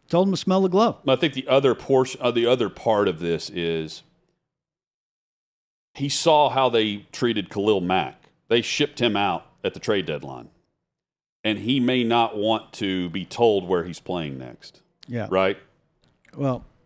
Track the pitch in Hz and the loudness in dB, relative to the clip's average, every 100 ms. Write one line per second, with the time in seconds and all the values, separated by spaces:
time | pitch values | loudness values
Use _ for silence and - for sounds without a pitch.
0 | _ 170 196 175 - 190 190 185 226 - | _ 0 2 0 0 2 2 2 0 0
1 | 139 131 160 131 131 135 135 113 - 135 | 0 2 2 -2 2 4 4 2 2 2
2 | 131 - 123 120 117 127 101 - 117 104 | 2 -2 0 2 2 2 0 -2 0 2
3 | 101 80 85 80 - 87 85 82 80 - | 2 0 -4 -4 -4 -6 -2 -4 -6 -12
4 | _ _ _ _ _ _ _ _ _ _ | _ _ _ _ _ _ _ _ _ _
5 | _ _ _ _ _ _ _ _ _ - | _ _ _ _ _ _ _ _ _ -8
6 | 143 - 170 151 139 127 127 117 110 101 | -6 0 4 4 4 2 2 2 0 -4
7 | - - 120 107 90 104 104 98 90 92 | -12 -2 0 0 -4 -2 2 2 2 -2
8 | 69 - _ _ _ 120 117 - 147 - | -2 -10 _ _ _ 0 0 -2 -4 0
9 | 123 101 101 82 - _ 95 - - 104 | -2 0 -2 -2 -8 _ -8 -6 -2 -2
10 | 80 73 73 64 57 _ _ _ _ _ | -2 -8 -10 -16 -18 _ _ _ _ _
11 | _ _ _ _ 110 101 104 135 123 127 | _ _ _ _ -4 -4 -2 0 2 0
12 | 117 117 113 107 107 110 - - 101 92 | 2 2 0 -2 -2 -2 -4 -6 -4 -2
13 | 87 95 87 - 117 101 90 90 85 80 | -4 -8 -10 0 2 2 0 -2 -2 -10
14 | - 90 76 65 64 - - _ _ _ | -8 -6 -6 -10 -14 -18 -20 _ _ _
15 | - 117 104 92 95 101 _ _ _ _ | -12 -10 -2 0 0 -2 _ _ _ _
16 | _ _ _ - 139 120 - _ | _ _ _ -6 -4 -4 -10 _